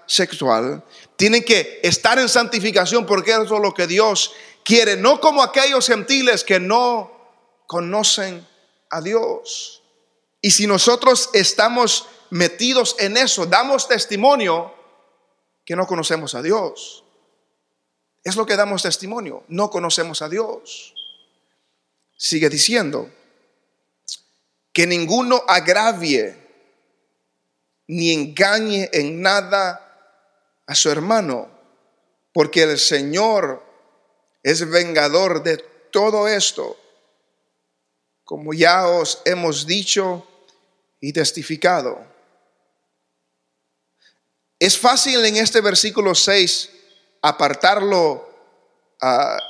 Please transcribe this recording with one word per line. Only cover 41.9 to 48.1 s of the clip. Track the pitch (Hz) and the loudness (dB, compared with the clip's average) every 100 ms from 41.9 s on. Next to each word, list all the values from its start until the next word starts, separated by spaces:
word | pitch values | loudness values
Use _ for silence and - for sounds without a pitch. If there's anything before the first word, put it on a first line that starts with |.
| - - _ _ _ _ _ _ _ _ _ _ _ _ _ _ _ _ _ _ _ _ _ _ _ _ - | -8 -14 _ _ _ _ _ _ _ _ _ _ _ _ _ _ _ _ _ _ _ _ _ _ _ _ -2
Es | 185 - | 0 2
fácil | 240 269 277 254 | 2 2 2 2
en | 220 214 | 2 2
este | 220 226 | 2 2
versículo | 202 190 214 202 196 | 2 2 0 0 0
seis | 170 - 196 175 - - - _ _ _ _ | 2 2 2 2 -2 -8 -16 _ _ _ _
apartarlo, | 151 - 143 143 180 202 202 190 160 | -2 0 0 2 2 2 2 2 2